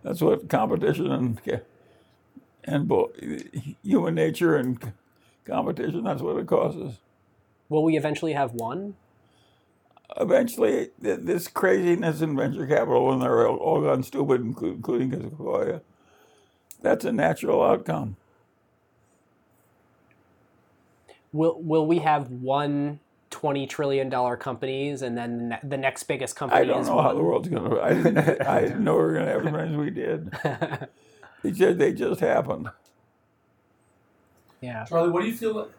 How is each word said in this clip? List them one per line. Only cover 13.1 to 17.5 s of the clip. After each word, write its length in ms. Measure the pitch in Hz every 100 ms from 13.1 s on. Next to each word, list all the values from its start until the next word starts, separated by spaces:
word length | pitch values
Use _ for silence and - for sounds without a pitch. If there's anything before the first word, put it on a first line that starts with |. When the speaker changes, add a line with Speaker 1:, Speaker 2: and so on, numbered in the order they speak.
| 131
Speaker 1:
they're 280 | 127 117 117
all, 100 | -
all 260 | - 151
gone 200 | 151 135
stupid, 380 | 127 277 143 127
inclu-, 360 | 117 135 - 90
including 340 | - 120 131
Sequoia, 680 | - - 151 - - - 165 _ _ _ _ _ _ _ _ _ -
that's 240 | - -
a 80 | 233
natural 500 | 226 165 160 -